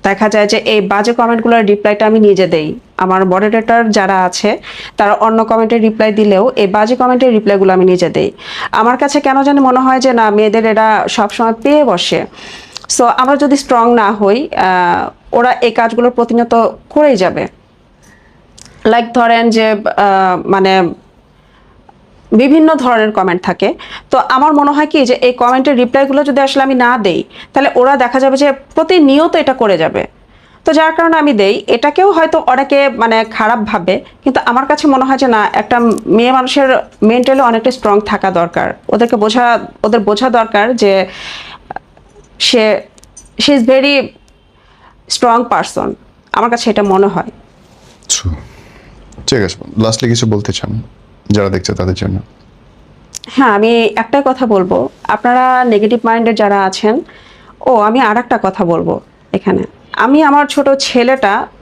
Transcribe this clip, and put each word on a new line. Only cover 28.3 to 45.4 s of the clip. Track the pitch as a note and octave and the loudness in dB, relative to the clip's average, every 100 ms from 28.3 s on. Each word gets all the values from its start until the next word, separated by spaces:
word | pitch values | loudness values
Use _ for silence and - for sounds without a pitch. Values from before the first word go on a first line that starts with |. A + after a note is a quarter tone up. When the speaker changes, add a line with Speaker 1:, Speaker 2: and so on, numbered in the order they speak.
| C4+ | 2
Speaker 1:
যে | C#4+ | 0
প্রতিনিয়ত | C4+ - - D#4+ F4+ C#4+ C#4 E4+ E4 | -2 -4 -4 2 4 4 4 2 0
এটা | C#4+ | 0
করে | C4 A3 F3+ | 0 0 0
যাবে। | D#3+ - - _ _ - _ _ - | 0 -4 -8 _ _ -20 _ _ 0
তো | |
যার | D#4 D#4+ D#4+ | 2 2 2
কারণে | E4 D#4+ | 0 2
আমি | D4 | 2
দেই। | A3+ G3 A3 - | 2 2 0 -2
এটাকেও | A#3 D4 D4 G4 | 0 0 2 2
হয়তো | E4 D#4+ D#4+ | 2 0 0
অনেকে | D4+ B3+ C4+ C#4 C#4 | 0 0 2 2 0
মানে | A3+ A3+ A3+ A3 | 0 0 0 -2
খারাপ | - A3 A#3 | -2 -2 0
ভাবে, | G#3 G#3+ E3+ G#3 - - | -2 -4 -2 -4 -6 -6
কিন্তু | - C4 - | -2 -2 -2
আমার | A#3+ C4+ | -2 -2
কাছে | D4 D#4 | 0 0
মনে | C4+ C4 | 0 0
হয় | C4+ | 0
যে | C4+ | 0
না, | A3+ G#3 | 0 0
একটা | - G#3+ A#3+ A#3 G#3 - | -2 -2 0 0 -2 0
মেয়ে | G#3 A#3+ | 0 2
মানুষের | C4 B3+ - C4+ C4 - _ | 0 0 0 2 0 -2 _
মেন্টালি | G#3 A#3+ B3 C4+ | 0 2 2 2
অনেকটা | B3+ A3+ A#3+ | 2 2 -2
স্ট্রং | B3+ G#3+ G#3 | -2 0 0
থাকা | G#3 G#3 G3 | -2 -4 -2
দরকার। | F#3 E3+ - - - - | -2 -2 -2 -6 -8 -4
ওদেরকে | G#3 A#3 A#3 | -2 0 0
বোঝা, | G#3+ A3+ A#3+ A#3 - - | 0 0 0 0 -4 -6
ওদের | A3 A#3 | -2 0
বোঝা | G3+ G#3 B3+ | 0 -2 0
দরকার | A#3 A3 G#3 A3 B3 | 0 0 0 -2 0
যে | G#3 F#3+ F#3+ - - - - - _ - _ _ _ - - _ | 2 2 -2 -8 -18 -18 -18 -20 _ -18 _ _ _ -20 -20 _
সে, | - B3 A3 G3+ - _ _ - - - | -2 0 2 0 -4 _ _ -20 -20 -6
she | A3+ C#4+ | 0 2
is | A#3 | 2
very | C4 C#4 C#4+ - _ _ _ _ _ _ _ - _ - | 2 2 0 -2 _ _ _ _ _ _ _ -20 _ -12
strong | - B3 A#3 | -2 0 0